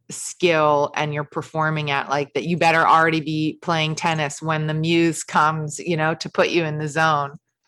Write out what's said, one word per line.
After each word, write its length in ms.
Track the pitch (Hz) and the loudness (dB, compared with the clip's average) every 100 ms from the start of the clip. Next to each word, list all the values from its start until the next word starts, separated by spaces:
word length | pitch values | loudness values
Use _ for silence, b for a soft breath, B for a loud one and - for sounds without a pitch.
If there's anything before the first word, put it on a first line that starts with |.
| - | -18
skill 840 | - - - 175 160 151 147 143 - | -14 -14 -2 2 4 4 4 0 -2
and 180 | 151 | -4
you're 100 | 147 | -4
performing 680 | 143 165 151 160 156 156 147 | -6 -8 -8 -4 -2 -2 -2
at, 180 | 139 127 | -4 -2
like, 240 | 143 143 | -2 -2
that 100 | 135 151 | -4 -4
you 120 | 175 | 0
better 280 | 165 165 165 | 2 4 6
already 360 | 160 165 160 | 6 4 2
be 360 | 156 156 156 - | -2 -2 -4 -4
playing 340 | - 165 156 156 | -2 0 0 -2
tennis 460 | 175 160 147 - | 0 0 -2 -4
when 260 | 156 156 156 | -4 -2 -2
the 60 | |
muse 500 | 156 160 170 170 156 | -2 2 2 2 0
comes, 560 | - 175 151 160 151 - | -2 2 2 2 -6 -8
you 180 | - 160 | -4 0
know, 160 | 156 160 | 0 -2
to 140 | 165 | -4
put 200 | - 180 | 0 2
you 140 | 170 | 2
in 140 | 160 151 | -2 -4
the 100 | 151 | -4
zone. 500 | 147 160 147 143 147 _ _ | 0 2 2 -2 -8 _ _